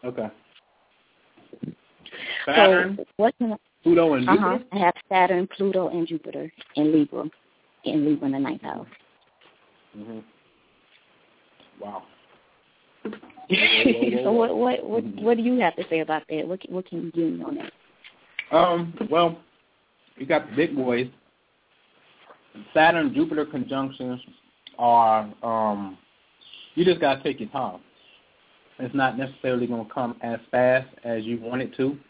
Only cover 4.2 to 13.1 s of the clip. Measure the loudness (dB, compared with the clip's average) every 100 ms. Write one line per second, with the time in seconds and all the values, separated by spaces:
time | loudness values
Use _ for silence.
4.2 | 4 4 4 0 -4 0 2 0 0 2
5.2 | 4 2 -2 -2 -2 0 -2 -2 -4 -6
6.2 | -8 -12 -12 _ -10 0 4 4 2 -2
7.2 | -10 _ _ _ _ _ -2 0 2 0
8.2 | 0 -2 -4 -6 -10 -12 -14 -20 _ _
9.2 | _ _ _ _ _ _ _ -20 -16 -16
10.2 | -18 _ _ _ _ _ _ _ _ _
11.2 | _ _ _ _ _ _ -14 -14 -16 _
12.2 | _ _ _ _ _ _ _ _ -14